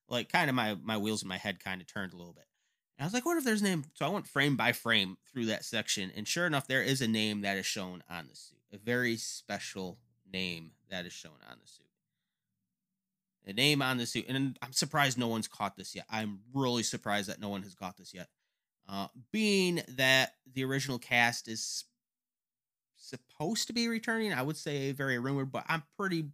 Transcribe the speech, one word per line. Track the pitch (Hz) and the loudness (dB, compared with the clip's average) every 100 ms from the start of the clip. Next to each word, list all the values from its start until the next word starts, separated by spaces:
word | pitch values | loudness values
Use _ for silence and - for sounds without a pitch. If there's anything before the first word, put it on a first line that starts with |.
| _ | _
Like, | 120 - | -6 2
kinda | 175 156 | 2 4
my, | 127 110 98 | 2 2 0
my | 85 110 | -2 0
wheels | 104 107 | 0 -2
in | 98 | -4
my | 92 | -4
head | 104 90 | -4 -6
kinda | 95 92 | -8 -8
turned | 85 107 92 | -8 -8 -8
a | 87 | -10
little | 87 | -16
bit. | 78 - _ _ _ _ - | -20 -20 _ _ _ _ -6
And | |
I | 147 | -2
was | |
like, | 240 285 | 0 0
"What | 339 | 0
if | |
there's | 262 214 | 2 2
a | 202 | 2
name?" | 170 139 - | 0 -4 -2
So | 151 | -2
I | |
went | 196 - | -2 -2
frame | 139 143 127 | 2 4 4
by | 117 | 2
frame | 113 117 110 95 92 - | 2 2 2 2 -4 -10
through | 131 113 | -2 0
that | 107 - | 0 -2
section, | 113 - - 95 98 | -2 0 -2 -2 -6
and | 107 | -4
sure | 170 175 | 0 2
enough, | 143 - | 2 2
there | 135 | 0
is | 120 135 | 2 2
a | 117 | 2
name | 110 107 104 | 2 2 0
that | 101 98 | 0 0
is | 92 | -2
shown | 107 92 90 - | -4 -6 -10 -12
on | 87 69 | -12 -12
the | - | -18
suit. | - _ _ | -20 _ _
A | 101 | -8
very | 107 123 123 113 | 0 2 2 0
special | - - - 101 - 101 92 85 _ _ _ | -4 -10 -6 -6 -6 -8 -8 -10 _ _ _
name | 95 92 82 80 - _ | -4 -4 -4 -12 -20 _
that | 95 90 | -10 -8
is | |
shown | - 82 71 52 | -12 -16 -18 -20
on | 60 | -20
the | - | -20
suit. | - _ _ _ _ _ _ _ _ _ _ _ _ _ _ _ _ 98 | -20 _ _ _ _ _ _ _ _ _ _ _ _ _ _ _ _ -6
The | |
name | 101 143 143 | 4 6 6
on | 131 127 | 4 2
the | 120 | 0
suit, | 120 - | -2 -2
and | 131 139 - | -2 -2 -4
I'm | - | -4
surprised | - 143 156 139 123 | -2 2 4 4 2
no | 120 | 0
one's | 113 107 | 0 -4
caught | - 101 - | -4 -6 -6
this | 95 95 | -10 -12
yet. | - | -6
I'm | 110 107 98 113 | -4 -4 -8 -6
really | 135 131 120 | 0 2 2
surprised | 107 117 110 104 98 | -2 -4 0 0 -2
that | - | -6
no | 101 | -6
one | 101 | -6
has | 98 | -8
caught | 90 92 92 | -10 -10 -10
this | 90 | -16
yet. | 92 85 _ _ _ _ _ 95 | -16 -16 _ _ _ _ _ -8
Uh, | 98 98 - - | -6 -6 -10 -6
being | 214 214 196 180 170 - | 0 4 6 4 2 -2
that | 131 131 131 131 - - | 2 6 8 6 -2 -8
the | 131 | -2
original | 131 135 135 123 | 0 0 0 -4
cast | - 120 117 120 - | 2 4 6 2 -6
is | 110 - - - _ _ _ _ _ _ _ _ _ _ _ | -6 -6 -8 -10 _ _ _ _ _ _ _ _ _ _ _
supposed | - 131 _ - 156 220 - | -16 -16 _ -4 -2 0 0
to | |
be | 233 233 | 0 0
returning, | 226 233 226 214 | 0 0 0 2
I | 131 | 0
would | 139 151 | 0 -2
say | 160 143 135 | -4 -2 -2
very | 139 135 123 | 0 0 2
rumored, | 127 139 135 | 2 0 0
but | 120 - | -2 -2
I'm | 160 - - | -2 -4 -6
pretty, | 190 170 147 | -2 0 -2